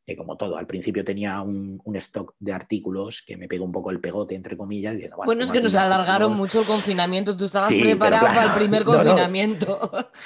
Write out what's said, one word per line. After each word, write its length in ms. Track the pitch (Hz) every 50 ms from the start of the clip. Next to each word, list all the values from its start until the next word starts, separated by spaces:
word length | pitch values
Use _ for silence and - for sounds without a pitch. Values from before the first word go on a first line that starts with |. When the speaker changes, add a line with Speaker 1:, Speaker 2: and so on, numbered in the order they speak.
| _
Speaker 1:
que, 100 | - 80
como 200 | 85 85 82 80
todo, 200 | - 104 95 80
al 100 | 82 87
principio 360 | - 95 90 - 110 95 104 95
tenía 360 | 98 98 101 104 101 95 101
un, 400 | 98 101 101 98 98 98 95 95 -
un 120 | 110 101
stock 380 | 92 - - - 101 92 - _ _
de 140 | 101 98 92
artículos 680 | 92 - - 110 95 - 92 95 95 101 95 - - -
que 120 | - -
me 100 | 90 90 85
pegó 160 | 90 90 92
un 60 | 90 90
poco 180 | 95 92 95
el 100 | 92 87
pegote, 340 | - 90 85 104 98 - 95
entre 220 | 95 90 90 98
comillas, 360 | - 101 98 104 101 98 107 113
diciendo, 240 | 98 90 - -
"Bueno, 160 | - - 226 233
Speaker 2:
Bueno, 100 | 233 254
es 80 | -
Speaker 1:
tengo 0 |
Speaker 2:
que 80 | 233 240
Speaker 1:
aquí 60 | 233
Speaker 2:
nos 100 | 214 190
alargaron 560 | 190 190 185 190 185 180 180 190 202 214 220
Speaker 1:
artículos". 40 | 214
Speaker 2:
mucho 260 | 202 196 185 - 226
el 40 | 214
confinamiento, 680 | 214 214 208 - 208 190 180 175 180 185 190 208 208 196
tú 100 | 180 202
estabas 240 | 185 - 196 196 220
Speaker 1:
Sí, 260 | - 202 - 214 214
pero 240 | 185 214 202 220 220
Speaker 2:
preparado 80 | 226
para 160 | - - 233 220
el 40 | 202
Speaker 1:
claro. 20 | -
Speaker 2:
primer 300 | 208 208 202 214 214 202
Speaker 1:
<laughs> 20 |
No, 180 | 226 240 151 -
no. 280 | 151 190 170 180 180
Speaker 2:
confinamiento. 600 | 190 190 208 214 220 156 196 185 196 - - 190
<laughs> 200 | - 240 240 - - - -